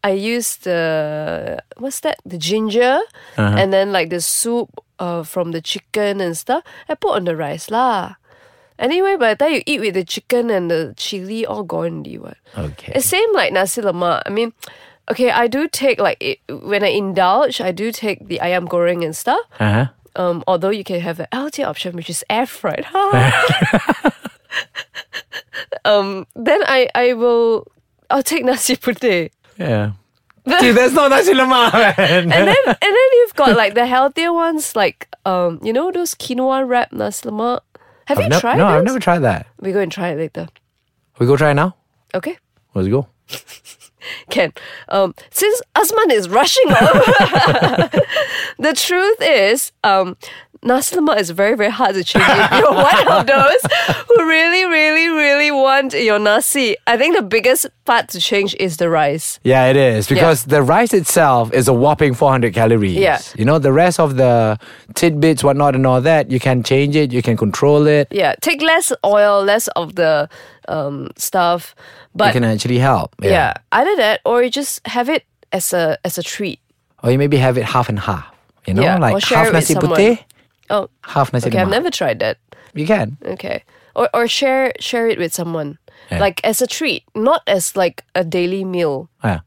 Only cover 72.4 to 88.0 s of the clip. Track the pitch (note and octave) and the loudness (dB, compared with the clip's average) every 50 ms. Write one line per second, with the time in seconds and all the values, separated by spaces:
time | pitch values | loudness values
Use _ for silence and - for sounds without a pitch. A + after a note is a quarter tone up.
72.4 | A#2+ A2+ A2 G#2 - A#2+ B2 A#2+ B2+ C3+ B2 F#2 - - _ - - - F#3+ E3+ | 0 0 0 -2 -2 0 0 2 2 2 2 2 0 -4 _ -4 0 2 2 2
73.4 | C#3+ A2 - - _ _ - A3 C#4 F#4 G#4 E4+ A3+ G#3 A3 - _ - A#3 A#3+ | 2 0 -2 -6 _ _ 0 2 2 2 2 2 2 0 0 0 _ 0 2 2
74.4 | B3 B3 - C#4+ C#4+ - - - _ A#3 - A#3+ A#3+ B3+ D#4+ C#4+ _ _ _ _ | 0 0 -2 -4 -6 -6 -8 -12 _ -6 -4 -4 -2 -2 -4 -4 _ _ _ _
75.4 | _ _ - F#3+ - - - F3+ E3 D#3 D#3 - - F#3 - - E3 - - - | _ _ -6 -6 -4 -2 -2 0 0 -2 -2 -4 -6 -8 -8 -8 -10 -10 -8 -8
76.4 | G#3 F3+ - _ _ _ _ _ _ _ _ _ - A#2 B2+ C3+ C#3+ C#3+ D3 C3+ | -8 -8 -8 _ _ _ _ _ _ _ _ _ 0 0 2 2 2 2 2 2
77.4 | B2+ C3 B2 B2+ A2+ A2 - B2+ A#2+ - A2 G2+ - - G2 D#2+ - - _ _ | 2 2 2 0 -2 -2 -2 -2 -2 -2 -4 -6 -4 -6 -6 -6 -8 -16 _ _
78.4 | _ _ _ _ _ - F#2 F#2+ - E3 F#3+ F3+ D#3 A2+ G2+ G2 G#3 - - - | _ _ _ _ _ -2 0 0 2 2 2 2 0 0 0 0 0 0 2 2
79.4 | - A3+ G#3 D#3+ D3+ - D3+ - D3+ D3+ E3 E3 G3+ A3 A#3+ - - _ _ _ | 2 2 2 2 2 0 0 0 0 0 2 4 4 4 2 0 -4 _ _ _
80.4 | _ _ _ _ _ _ G#3 G#3 - - _ _ - - - C#3+ C3+ - - B2+ | _ _ _ _ _ _ -4 -4 -4 -6 _ _ -20 -6 -2 -2 -2 0 -2 -4
81.4 | A2+ B2 A2+ F#3 F#3 F#3+ G3 A#3+ E4+ F4 - - F3+ C3+ A2 - - A2 - _ | -2 0 0 0 0 0 0 -2 -2 -2 -4 -4 -2 -4 -2 -2 -4 -6 -6 _
82.4 | _ _ - _ - - _ D3 D3+ E3 G#3+ F#3+ A2+ G#2+ C#3 - - - F#3 - | _ _ -20 _ -20 -14 _ -8 0 0 0 0 0 -4 -8 -12 -10 -12 -10 -10
83.4 | - - - - _ _ _ _ _ _ _ - A#3+ - - A#3 A#3+ A3+ - - | -8 -10 -10 -10 _ _ _ _ _ _ _ -2 -2 0 0 -2 0 0 -2 -2
84.4 | C#4 C4 C4 C4 C4 B3 - - - - - A#3 A#3 A3+ G#3+ - F3 E3 - - | 0 0 0 0 0 -2 -4 -8 -10 -6 -4 -2 -2 -2 -2 -2 -4 -6 -6 -6
85.4 | E3+ E3 E3 D#3+ D3+ C#3+ D#3 _ _ - _ _ - - F3 E3+ G3+ G3 F3 - | -6 -6 -6 -6 -8 -8 -12 _ _ -20 _ _ -14 -8 -4 -2 -2 -2 -2 -2
86.4 | - A3 A3 - - - - - D#4+ C#4 E3+ - _ _ _ G#3+ A3 C4 D#4+ - | -4 -2 -2 -2 -4 -4 -4 -6 -6 -6 -6 -6 _ _ _ -2 0 0 0 0
87.4 | _ - G3+ F#3 - - - G3 F#3 E3+ - - | _ -2 -2 -2 -2 -4 -2 -2 -2 -2 -4 -8